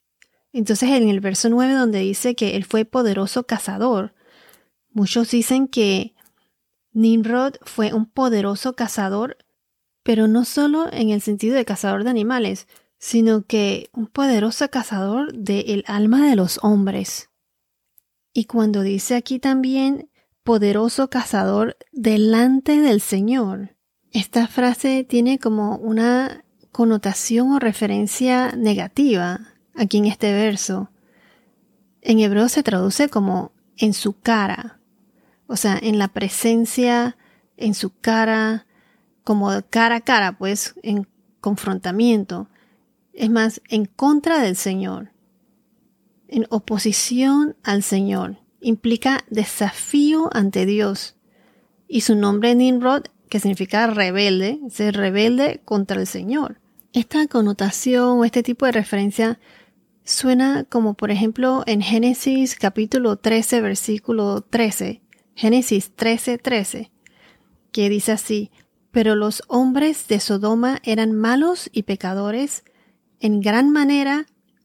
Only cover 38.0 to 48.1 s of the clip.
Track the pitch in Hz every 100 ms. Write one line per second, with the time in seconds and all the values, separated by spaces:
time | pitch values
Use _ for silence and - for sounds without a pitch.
38 | - 220 220 220 220 220 - _ _ _
39 | _ _ - 208 202 196 196 226 226 233
40 | 226 240 190 190 190 208 - - - 208
41 | 196 _ _ _ - 202 - 185 185 185
42 | 240 220 196 175 202 _ _ _ _ _
43 | _ - 220 226 220 220 - 214 202 -
44 | 277 294 311 320 220 185 202 190 190 185
45 | 202 _ _ _ _ _ _ _ _ _
46 | _ _ _ - 220 226 - 214 214 202
47 | - 247 269 277 294 - - 254 - 196
48 | 196